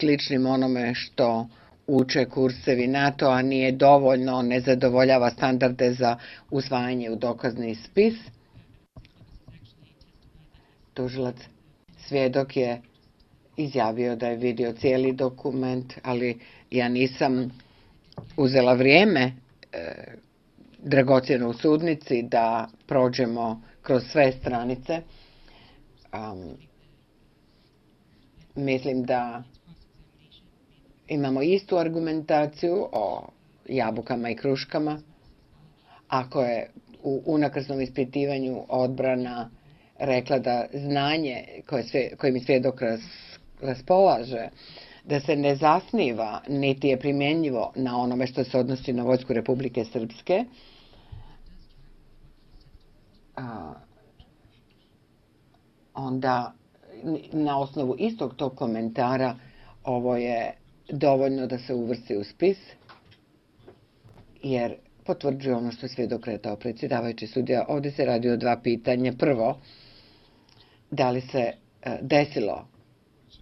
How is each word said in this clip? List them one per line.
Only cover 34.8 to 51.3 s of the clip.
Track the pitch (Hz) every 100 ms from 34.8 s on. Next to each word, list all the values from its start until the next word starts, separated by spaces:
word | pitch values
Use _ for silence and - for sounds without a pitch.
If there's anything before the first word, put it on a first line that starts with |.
| 151 151 - - - - _ _ - _ _ - _
Ako | 131 127 143
je | 123 117 113 - - -
u | 147 135 -
unakrsnom | 151 143 147 139 135
ispitivanju | 127 131 127 143 139 139 131 120 -
odbrana | 131 127 131 131 127 127 120 113 - - - _ _
rekla | 143 127 123 139
da | 120 120 117
znanje | 143 143 143 139 156 147 120 - - -
koje | 135
sve-, | 113 143 120 -
kojim | 143 127
svjedok | 123 131 127 127
ras-, | 120 113 - - - - - -
raspolaže, | 135 123 - 185 190 117 120 123 - - - - - -
da | - 147
se | - 147
ne | 143 139
zasniva | 151 170 - 233 151 110 110 107 -
niti | 139 139 135 139
je | 127
primjenjivo | 143 139 143 165 156 120 101 -
na | 131 123
onome | 123 123 127
što | 131
se | 127 131
odnosi | 123 131 -
na | 123
Vojsku | 120 131 131
Republike | 117 113 127 131 120
Srpske, | 110 127 113 - - 185 247 - - - - - - - -